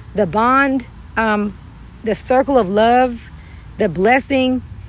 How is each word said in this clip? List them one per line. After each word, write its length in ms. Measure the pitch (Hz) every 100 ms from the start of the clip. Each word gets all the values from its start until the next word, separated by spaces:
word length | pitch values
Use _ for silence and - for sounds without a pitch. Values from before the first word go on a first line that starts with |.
| - -
the 120 | 196
bond, 600 | 196 233 269 277 269 247 - - -
um, 400 | 220 208 208 - - - - - 220
the 100 | 202
circle 440 | - 254 269 269
of 100 | 190
love, 600 | 202 226 247 254 233 - - - - - -
the 100 | 220
blessing, 760 | 160 196 262 - 277 254 254 - -